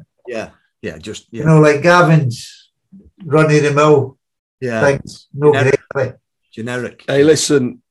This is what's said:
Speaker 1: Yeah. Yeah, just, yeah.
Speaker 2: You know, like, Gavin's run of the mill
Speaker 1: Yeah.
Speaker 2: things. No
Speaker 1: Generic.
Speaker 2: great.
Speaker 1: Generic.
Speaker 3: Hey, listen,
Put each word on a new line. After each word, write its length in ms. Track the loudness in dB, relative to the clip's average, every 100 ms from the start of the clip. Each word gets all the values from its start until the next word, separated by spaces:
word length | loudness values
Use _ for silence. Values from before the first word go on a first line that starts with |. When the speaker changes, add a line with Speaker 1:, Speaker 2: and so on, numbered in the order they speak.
| -12 _ -12
Speaker 1:
Yeah. 220 | -12 -12 _ _ _
Yeah, 160 | -16 -14
just, 300 | -16 -16 -16
yeah. 100 | -6
Speaker 2:
You 40 | 2
know, 120 | 4
like, 220 | 4 2
Gavin's 880 | 2 2 4 2 0 -6 -14 -20 _ _ _ -20 _ _ -4
run 280 | 0 2
of 100 | 2
the 80 | 0
mill 460 | 2 2 2 0 -10 _ _ _ _
Speaker 1:
Yeah. 180 | -8 -2
Speaker 2:
things. 460 | -2 -2 -8 -20 _
No 180 | -2 0
Speaker 1:
Generic. 280 | 2 0 -2 _
Speaker 2:
great. 200 | -8 -8 -10 _ _ _
Speaker 1:
Generic. 500 | -14 -10 -10 -10 -12 -4
Speaker 3:
Hey, 180 | 2 2
listen, 560 | 2 0 0 -2 -6 _